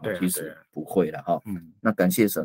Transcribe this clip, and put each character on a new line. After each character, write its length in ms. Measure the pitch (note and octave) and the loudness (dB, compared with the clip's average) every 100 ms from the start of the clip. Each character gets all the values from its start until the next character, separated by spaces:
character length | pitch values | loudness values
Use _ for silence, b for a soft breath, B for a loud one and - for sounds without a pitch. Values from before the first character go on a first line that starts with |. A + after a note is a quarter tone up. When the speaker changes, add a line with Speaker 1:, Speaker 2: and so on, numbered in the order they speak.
Speaker 1:
对 140 | A2 F2 | -6 -2
啊， 40 | |
Speaker 2:
其 80 | F#2 | -2
实 300 | F2 D#2+ D#2 _ | -2 -6 -12 _
不 120 | D#2 | -12
会 280 | D#2 F#2+ D#2 | -2 0 0
啦 100 | - | -2
哈。 180 | - D#2+ G#2 | -2 -2 -4
Speaker 1:
对 80 | |
啊。 40 | F2+ | -10
嗯。 140 | E2 _ | -12 _
Speaker 2:
那 120 | A2+ | -2
感 180 | G#2+ F#2 | 2 2
谢 180 | F#2 G#2 | 4 4
神 160 | E2 | 2